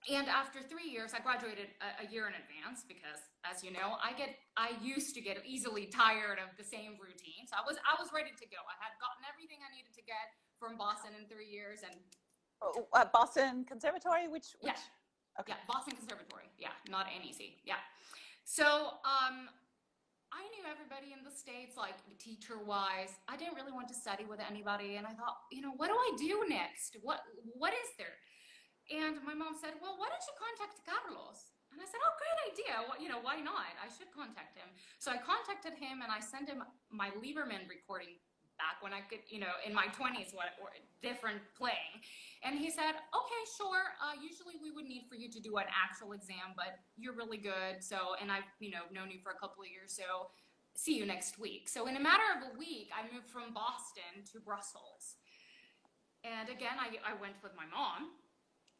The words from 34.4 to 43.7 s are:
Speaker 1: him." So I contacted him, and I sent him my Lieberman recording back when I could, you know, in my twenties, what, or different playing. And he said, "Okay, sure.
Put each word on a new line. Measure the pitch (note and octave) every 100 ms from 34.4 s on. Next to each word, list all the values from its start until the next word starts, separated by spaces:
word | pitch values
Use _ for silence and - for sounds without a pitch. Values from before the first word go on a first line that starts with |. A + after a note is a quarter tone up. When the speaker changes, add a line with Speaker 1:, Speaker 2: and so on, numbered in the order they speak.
| D#3 F#3
Speaker 1:
him." | F3+ F#3 - -
So | C4+
I | A#3+
contacted | - A4 A4+ G4+ E4 C#4+
him, | C4+ C4
and | A#3
I | G#3+
sent | A3 C4+ C#4+
him | C4+ - - -
my | G#3+ G3 G3+
Lieberman | C4 D4+ C4+ G3 F#3
recording | F3 - F#3 F3 F3 _ _ _ -
back | D#3+ E3+
when | G3
I | G3 G3
could, | A3+ -
you | G#3+
know, | F#3 F3+
in | G#3
my | G#3 G3
twenties, | A3+ B3+ B3 F#3
what, | F#3+ F3 -
or | G3 - - - A#3+
different | A#3+ A3+ G#3 G#3 -
playing. | B3 F#3 D#3+ A3 - - - -
And | C4 C#4+
he | D#4+
said, | D#4+ D#4 D#4 -
"Okay, | A4+ A#4+ A#4 A4 -
sure. | G4+